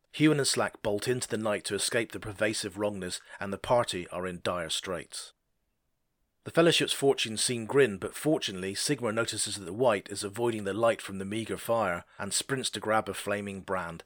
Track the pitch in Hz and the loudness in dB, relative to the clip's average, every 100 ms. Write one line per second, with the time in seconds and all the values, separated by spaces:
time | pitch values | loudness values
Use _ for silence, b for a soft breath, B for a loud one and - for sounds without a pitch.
0 | _ - 151 147 127 123 104 - 110 104 | _ 4 4 6 2 2 0 -2 -2 0
1 | 131 123 - 107 110 101 - 98 - 120 | 0 -2 -2 -2 -2 -2 -2 -2 0 0
2 | 110 95 107 95 107 107 104 95 104 98 | -2 -8 -10 0 0 0 -6 -2 -2 -2
3 | 90 - B B 101 98 - 123 113 92 | -8 -8 B B -6 -6 2 4 4 -4
4 | 82 87 92 87 98 90 80 - 95 85 | -6 -6 -6 -4 -2 -2 -4 -4 -4 -6
5 | - - - _ _ _ _ _ _ _ | -8 -12 -14 _ _ _ _ _ _ _
6 | _ _ _ _ 113 165 170 - 143 - | _ _ _ _ 0 6 6 6 2 4
7 | 139 - 110 107 - 120 110 135 120 95 | 4 4 0 0 0 0 2 6 6 4
8 | 95 - 151 156 - 92 95 101 - 131 | -6 -2 0 2 0 -4 -4 -2 -2 0
9 | 117 110 113 104 107 101 87 104 127 101 | 0 0 -2 -2 -4 -4 -6 2 4 4
10 | - 101 104 98 120 110 98 101 117 104 | -2 -6 -6 0 0 0 -2 2 2 2
11 | - 98 98 110 104 92 - 117 98 85 | -4 -8 -4 -4 -4 -6 0 2 2 -2
12 | - b 101 - - 131 110 104 104 107 | -6 b -4 -4 -2 -4 -2 -4 2 2
13 | 104 - 101 101 101 98 87 92 85 82 | 2 -6 -2 -2 -4 -8 -4 -4 -4 -10